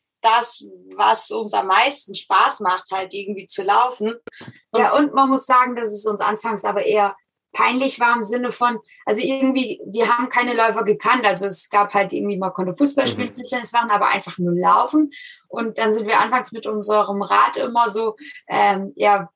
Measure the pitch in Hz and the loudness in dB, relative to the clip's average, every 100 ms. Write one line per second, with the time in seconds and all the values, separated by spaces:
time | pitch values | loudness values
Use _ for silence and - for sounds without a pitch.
0 | _ _ 226 233 226 - 208 185 185 190 | _ _ 2 2 0 -8 -16 -20 -12 0
1 | 208 226 - 214 208 208 190 196 262 285 | 2 2 -2 -8 -4 -2 2 2 2 -2
2 | - - - 196 254 - 185 185 - 190 | -12 -10 0 2 2 0 -2 -2 -4 -8
3 | 185 196 196 196 - - 190 214 254 247 | -6 -10 -10 -10 -10 -6 0 2 2 -2
4 | 214 233 - - - - _ 233 202 285 | -6 -6 -14 -20 -20 -20 _ 0 4 4
5 | 294 262 269 262 - 247 240 240 220 208 | 2 4 2 2 4 4 4 0 -6 -4
6 | 214 202 202 214 233 202 214 202 - 208 | -4 -2 -2 -2 -4 -4 -2 -2 2 2
7 | 202 - _ _ _ - 233 247 269 233 | 2 -2 _ _ _ 0 0 2 0 2
8 | 233 233 202 247 247 - 240 220 - - | 2 2 0 -4 -4 -2 -2 -2 -10 -10
9 | - 214 262 269 262 262 233 - 196 214 | -4 -2 0 0 2 0 -2 -6 -6 0
10 | 226 254 254 247 247 233 226 214 208 208 | 2 2 0 0 0 2 2 2 0 0
11 | 220 254 214 180 196 180 - 208 202 202 | 2 2 2 0 -4 -6 0 2 2 0
12 | 190 - 202 185 185 185 180 175 285 277 | 0 -2 -4 -4 -4 -4 -4 0 0 2
13 | 254 208 240 - 233 254 220 240 226 202 | -2 -2 -6 -8 -8 -6 -2 -2 0 2
14 | 196 196 180 180 175 175 - - - 302 | 2 -2 -6 -4 -2 0 2 2 2 2
15 | 294 - - - - 226 226 220 220 220 | 0 -4 -20 -20 -12 -6 -6 -2 0 0
16 | 208 208 220 247 - 220 208 214 202 214 | 2 2 2 0 -2 -10 -6 -4 0 2
17 | 196 202 190 202 269 - 233 233 226 208 | 2 -2 0 2 2 0 -2 0 0 0
18 | 220 214 - - - 196 202 190 196 - | -4 -6 -16 -18 -4 0 2 0 -4 0
19 | 208 202 170 | 2 2 0